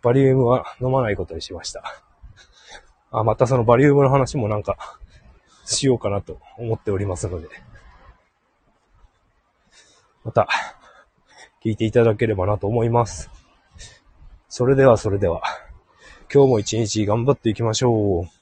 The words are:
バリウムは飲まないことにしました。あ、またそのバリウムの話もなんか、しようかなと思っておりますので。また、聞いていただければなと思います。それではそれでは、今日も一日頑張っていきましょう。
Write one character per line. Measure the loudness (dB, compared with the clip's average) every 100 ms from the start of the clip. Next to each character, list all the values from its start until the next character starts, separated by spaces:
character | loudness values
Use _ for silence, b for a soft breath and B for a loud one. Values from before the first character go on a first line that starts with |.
バ | 2
リ | 4 4
ウ | 4
ム | 2
は | 2 -2 -8
飲 | -2
ま | -2
な | -2
い | -4
こ | -6
と | -10
に |
し | -12
ま | -14
し | -14
た。 | -14 -16 -18 _ _ -20 -20 B B B B B _ _
あ、 | -4
ま | -2 0
た | 0
そ | 2
の |
バ | 4 4
リ | 6
ウ | 4
ム |
の | 4
話 | 2 0 -4
も | -4
な | -4
ん |
か、 | -6 -8 B B -20 -20 -20 _ _ _ -8
し | -4 0
よ | 0
う |
か | -2
な | -6
と | -8 -18 _ -12
思 | -6 -6
っ |
て | -4
お | -4
り | -4
ま | -6
す | -8
の | -10
で。 | -12 -20 -20 -20 -20 -20 -20 _ _ _ _ _ _ _ _ _ _ _ _ _ _ _ _ b b b b _ -4
ま |
た、 | 0 0 B B B B B B _ _ B B _
聞 | -6
い | -2
て | 0
い |
た | 2
だ | 2 2
け | -2
れ | 0
ば | -2
な | -2
と | -2
思 | -2
い | 0
ま | 2 0
す。 | -4 -16 -18 _ _ _ -20 B B _ _ -20 -20 _
そ | -2 2
れ | 6
で | 6
は | 6
そ | 2
れ | -2
で | -2
は、 | -4 -6 B B -20 _ b b b b
今 | 4
日 | 4
も | 4
一 | 0 -2
日 | -2 -2 0
頑 | 0 0
張 |
っ | 0
て | 0
い |
き | -2
ま | -2
し | 0
ょ | 0 2 0 -2
う。 | -4 _